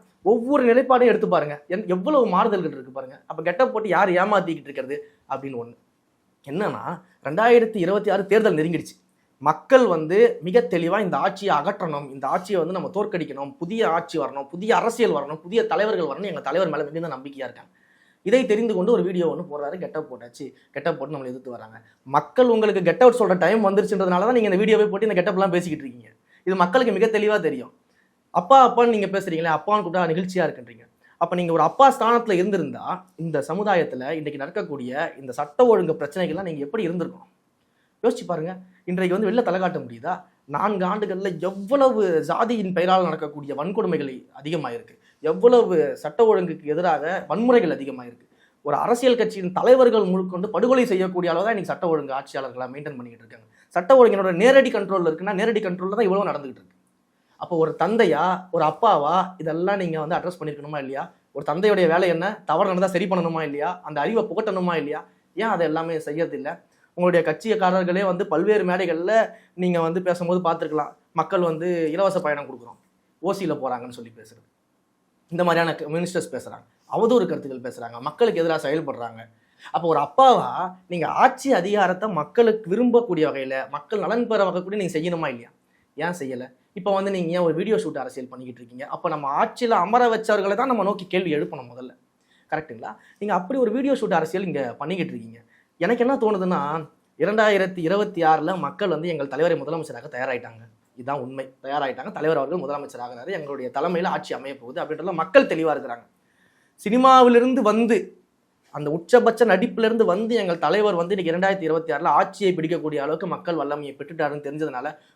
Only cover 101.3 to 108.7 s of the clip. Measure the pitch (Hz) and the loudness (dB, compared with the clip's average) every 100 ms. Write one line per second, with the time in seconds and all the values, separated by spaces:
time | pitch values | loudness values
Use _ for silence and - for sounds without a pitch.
101.3 | 135 131 _ 135 143 135 123 170 151 151 | -10 -12 _ -6 -4 -4 -6 -12 -4 0
102.3 | 151 135 175 139 143 139 120 120 120 147 | 0 -2 -4 -6 -8 -10 -14 -14 -12 -10
103.3 | 185 143 135 127 139 175 170 180 151 - | -10 -8 -10 -8 -4 -2 -2 -2 -4 -6
104.3 | 123 135 123 120 160 147 156 180 160 160 | -10 -10 -14 -14 -10 -8 -8 -6 -6 4
105.3 | 277 277 165 160 135 127 117 - _ _ | 4 4 0 -2 -4 -6 -12 -16 _ _
106.3 | _ _ _ _ _ 208 247 262 254 247 | _ _ _ _ _ 0 4 8 10 10
107.3 | 233 254 262 214 220 233 202 - - _ | 8 6 2 2 2 2 2 0 -12 _
108.3 | _ _ _ _ | _ _ _ _